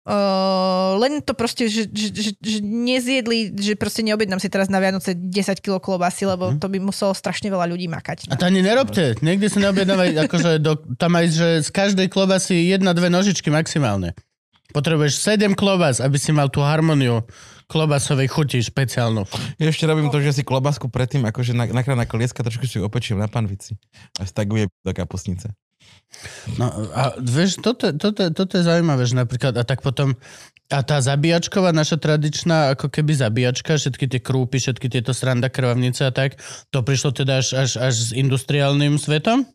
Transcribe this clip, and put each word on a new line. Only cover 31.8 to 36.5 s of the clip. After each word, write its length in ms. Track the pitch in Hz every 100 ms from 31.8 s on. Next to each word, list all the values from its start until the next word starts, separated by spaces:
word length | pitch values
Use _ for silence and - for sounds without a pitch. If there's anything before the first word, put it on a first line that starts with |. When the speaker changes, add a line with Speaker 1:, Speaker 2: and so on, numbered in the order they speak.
| 151 160
Speaker 2:
tradičná, 760 | 147 151 151 147 - 160 143
ako 160 | 131 151
keby 240 | - 151
zabíjačka, 580 | 151 123 110 123 123 -
všetky 300 | 156 139 123 135
tie 100 | 127
krúpy, 380 | - 131 127 135
všetky 300 | 127 120 131
tieto 240 | 123 117
sranda, 360 | 127 131 123 127
krvavnice 520 | - 127 120 127 120
a 80 | 135
tak, 300 | 127 139 - -